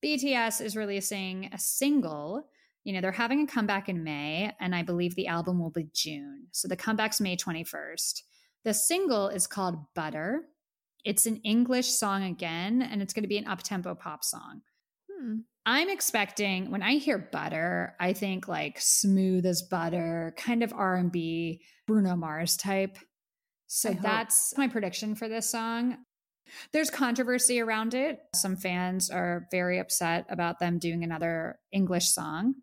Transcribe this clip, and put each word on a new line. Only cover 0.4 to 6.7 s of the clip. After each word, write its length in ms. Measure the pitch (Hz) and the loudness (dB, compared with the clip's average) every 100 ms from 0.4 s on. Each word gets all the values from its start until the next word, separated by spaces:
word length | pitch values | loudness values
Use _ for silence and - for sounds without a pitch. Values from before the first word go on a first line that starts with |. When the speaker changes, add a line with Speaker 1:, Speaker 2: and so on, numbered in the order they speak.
| 226 220 | 2 0
Speaker 1:
is 160 | 220 208 | -4 -4
releasing 720 | 214 196 196 202 190 185 190 | -4 -2 -4 -4 -4 -6 -8
a 60 | - | -4
single. 880 | - - 269 294 175 151 147 220 302 _ _ _ | -2 2 4 4 2 -4 -4 -6 -8 _ _ _
You 80 | - | -4
know, 80 | 185 | -2
they're 120 | 175 | 0
having 280 | 175 233 277 | 0 2 2
a 40 | 294 | 2
comeback 420 | 254 208 196 196 | 2 2 0 0
in 160 | 180 | -4
May, 480 | 160 147 147 156 208 - | -2 -4 -4 -2 -2 -2
and 140 | 180 | 0
I 80 | 180 | 0
believe 320 | 170 175 175 175 | 0 0 0 0
the 100 | 185 | -2
album 320 | 170 170 180 | 0 0 0
will 120 | 165 | 0
be 180 | 156 156 | -2 -4
June. 540 | - 156 151 143 139 - | -4 -4 -4 -10 -14 -10
So 160 | - | -6
the 80 | - | -4